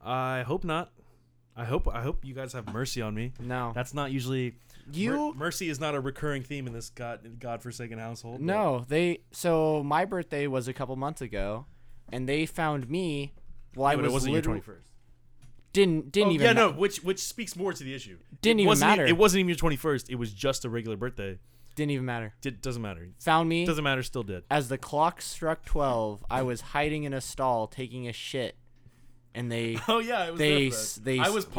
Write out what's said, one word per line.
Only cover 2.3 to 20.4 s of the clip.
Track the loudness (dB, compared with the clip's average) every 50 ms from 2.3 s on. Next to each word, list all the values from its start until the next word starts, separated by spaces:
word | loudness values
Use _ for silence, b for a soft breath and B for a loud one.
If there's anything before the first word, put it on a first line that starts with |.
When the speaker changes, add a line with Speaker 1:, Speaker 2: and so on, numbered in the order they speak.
| -10
Speaker 1:
guys | -10 -10 -10 -10
have | -10 -10 -8 -6
mercy | -4 -4 -4 -4 -4
on | -4 -4 -4
me. | -4 -6 -6 -8 -8
Speaker 2:
No. | -8 -6 -6 -4 -4 -4 -4
Speaker 1:
That's | -6 -6 -6 -4
not | -6 -4 -4 -4
usually | -4 -4 -2 -2 -2 -4 -4 -6 B B B B B B -10 -6
Speaker 2:
You | -2 -2 0 0 0 -2 -4 -4
Speaker 1:
mer-, | -4 -6
mercy | -6 -4 -4 -4 -6
is | -4 -4
not | -4 -2 -2
a | -2
recurring | -4 -4 -6 -4 -4 -4 -4 -4 -6
theme | -8 -8 -8 -8
in | -8 -8
this | -10 -12 -12
god-, | -12 -10 -10 -10 -10 -10 -12 -16 -16 -12
godforsaken | -8 -8 -8 -8 -8 -10 -10 -10 -10 -10 -10 -10
household, | -10 -10 -10 -12 -12 -12 -8 -4
but | -2
Speaker 2:
No, | 0 0 2 2 2 2 0 -2 0
they, | 0 2 2 2 0 -2 -6 _
so | -12 -4 0 2 4 4 4 4 2 2 0
my | 0 2 0 0
birthday | 0 -2 -4 -4 -4 -4 -2 -2 0
was | 0 -2 -2 -4
a | -4
couple | -6 -6 -6 -6
months | -4 -6 -6 -6 -6 -8
ago, | -6 -4 -2 -2 -2 -4 -6 -8 b b b b b b b b -10 -8
and | -6 -2 0
they | 0 0 0
found | -2 -2 -2 0 0 0 -2 -2 -4
me | -4 -2 -2 -2 -2 -4 -6 -8 -10 -14 -16 -14 -14 -14 -16 -12 -4
while | 0 2 4
Speaker 1:
Yeah, | 4
Speaker 2:
I |
Speaker 1:
but | 4 2
it | 2
Speaker 2:
was | 2
Speaker 1:
wasn't | 2 2 2 2
your | 2 2
Speaker 2:
literally | 0 -2 -4
Speaker 1:
twenty-first. | -6 -10 -18 -20 -20 -20 -20 -20 -20 -20 -20 -20 -20 -20 -20 -20 -20 -20 -20 -20 -18 -2 4
Speaker 2:
Didn't, | 4 6 6 4 2 0 0 6
didn't | 8 8 8
Speaker 1:
Oh, | 10
Speaker 2:
even | 10 8
Speaker 1:
yeah, | 8 10
Speaker 2:
ma- | 8 8 6
Speaker 1:
no, | 6
which, | 4 2 0 0 -2 -2
which | -4 -2 -2
speaks | -4 -6 -6 -8 -8 -8 -6
more | -4 -4 -4 -4
to | -4 -8
the | -10 -10
issue. | -10 -12 -14 -16 -20 -20 -20 -10 2 4
Speaker 2:
Didn't | 6 6 8
Speaker 1:
It | 8
Speaker 2:
even | 8
Speaker 1:
wasn't | 8 8 8 8
e-, | 8
Speaker 2:
matter. | 8 6
Speaker 1:
it | 6 8
wasn't | 8 8 8 8 6
even | 4 4
your | 2
twenty-first. | 2 2 2 2 2 0 0 0 0 -2 -4
It | -6
was | -4 -4 -6 -4
just | -2